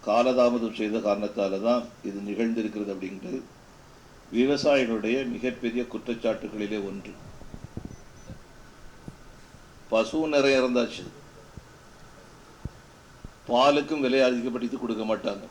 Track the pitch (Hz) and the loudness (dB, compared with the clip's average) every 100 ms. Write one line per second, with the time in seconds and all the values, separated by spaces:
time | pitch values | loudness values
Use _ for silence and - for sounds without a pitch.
0 | - 110 123 127 120 120 113 110 107 110 | 4 4 4 6 4 4 -2 -2 -2 0
1 | 104 101 104 - 98 98 113 123 113 - | 0 0 -2 -2 -2 0 2 0 -2 -10
2 | - 101 101 101 117 113 104 104 101 95 | -10 -8 -8 -2 -2 0 -4 -4 -6 -6
3 | 92 95 95 131 - - - - - - | -8 -10 -10 -10 -10 -20 -20 -20 -20 -20
4 | - - - 113 131 143 147 139 120 113 | -20 -20 -4 2 2 4 4 4 4 0
5 | 107 127 127 120 127 117 120 120 120 113 | 0 0 -2 -4 -4 -2 -4 -2 -4 -6
6 | 117 117 117 104 104 104 101 107 98 98 | -6 -2 -2 -2 -6 -6 -4 -4 -6 -8
7 | 98 - - - - - - - - - | -12 -16 -18 -18 -16 -16 -14 -14 -14 -16
8 | - - - - - - - - - - | -20 -20 -18 -18 -18 -20 -20 -20 -20 -18
9 | - - - - - - - - - 113 | -18 -18 -20 -20 -20 -20 -20 -20 -2 0
10 | 113 160 156 143 139 135 127 123 117 - | 2 0 2 4 6 6 4 2 0 -4
11 | 90 - - - - - - - - - | -14 -16 -20 -20 -20 -20 -20 -20 -20 -20
12 | - - - - - - - - - - | -20 -20 -20 -20 -20 -16 -16 -16 -20 -20
13 | - - - - - 120 139 147 143 156 | -20 -20 -20 -16 0 6 6 6 2 0
14 | 131 135 127 123 123 120 117 123 120 107 | 2 4 4 2 -2 -4 -4 -4 -4 -4
15 | 110 107 - 101 - | -2 -2 -2 -8 -12